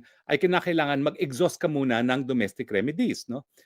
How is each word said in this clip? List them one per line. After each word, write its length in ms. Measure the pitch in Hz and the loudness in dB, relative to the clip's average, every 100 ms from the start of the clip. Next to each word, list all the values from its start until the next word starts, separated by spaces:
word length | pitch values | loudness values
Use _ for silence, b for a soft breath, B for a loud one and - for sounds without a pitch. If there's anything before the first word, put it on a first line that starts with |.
| - b b | -8 b b
ay 80 | 147 | 2
kinakailangan 640 | 180 180 180 165 147 139 | 2 2 2 0 2 0
mag-exhaust 560 | 147 - 160 123 175 - | 0 -2 -2 0 0 0
ka 80 | |
muna 400 | 175 147 135 117 | -2 0 2 2
ng 240 | 123 127 127 | 2 0 0
domestic 400 | 127 101 - 123 | 0 -2 -4 -4
remedies, 560 | 101 123 160 240 - - | -2 0 0 -2 -2 -8
no? 160 | 120 - _ | -12 -12 _